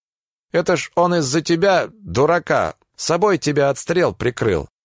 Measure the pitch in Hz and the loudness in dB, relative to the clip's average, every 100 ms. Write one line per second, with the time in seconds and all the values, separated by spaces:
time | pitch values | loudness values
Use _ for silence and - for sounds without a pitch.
0 | _ _ _ _ _ 165 175 170 - - | _ _ _ _ _ -2 0 -2 -2 -2
1 | 175 175 139 151 151 170 196 180 110 - | 0 0 0 -2 0 0 2 2 0 -8
2 | 196 87 151 170 - 143 85 - _ - | -6 0 2 2 0 0 0 -6 _ -10
3 | - 170 208 180 - 143 139 135 - 175 | -2 0 2 2 0 0 0 0 -2 0
4 | 151 92 113 - 120 85 69 _ | 0 0 -4 -2 -2 -2 -4 _